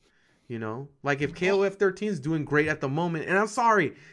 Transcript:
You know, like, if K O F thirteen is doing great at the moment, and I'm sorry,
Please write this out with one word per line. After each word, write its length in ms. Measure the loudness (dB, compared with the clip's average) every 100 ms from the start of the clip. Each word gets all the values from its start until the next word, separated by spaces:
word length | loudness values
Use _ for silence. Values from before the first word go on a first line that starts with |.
| _ _ _ _ -12
You 100 | -8
know, 300 | -6 -8 -12 _
like, 180 | -4 -2
if 140 | -2 -2
K 160 | 0
O 100 | 2
F 140 | 2 2
thirteen 340 | 0 0 -4
is 100 | -4
doing 240 | -2 -2
great 240 | 0 2 2
at 140 | 0
the 80 | -2
moment, 380 | -2 -2 -2 0
and 80 | 0
I'm 100 | 0
sorry, 460 | 2 4 4 2 -4 -20